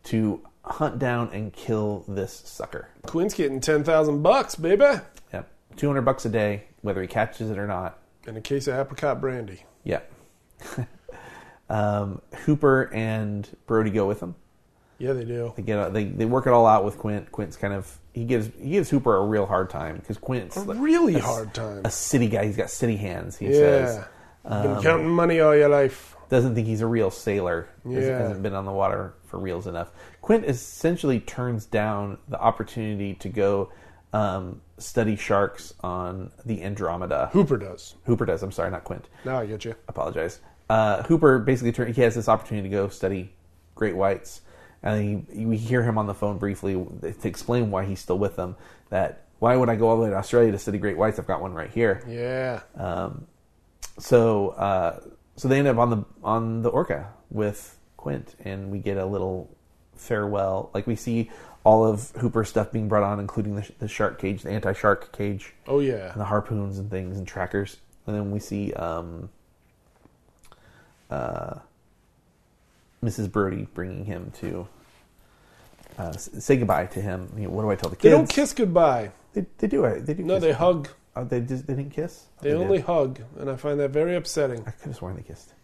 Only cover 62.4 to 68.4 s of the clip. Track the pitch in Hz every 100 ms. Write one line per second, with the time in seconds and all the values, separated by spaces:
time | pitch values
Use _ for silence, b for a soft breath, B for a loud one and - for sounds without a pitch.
62.4 | 107 110 101 113 107 107 101 104 98 -
63.4 | 104 101 98 - 104 - 104 - 98 98
64.4 | - 104 98 98 107 98 - - 104 101
65.4 | - - - 143 139 110 92 104 98 104
66.4 | - 107 101 98 101 95 92 98 92 -
67.4 | 90 101 98 - - _ - 104 101 104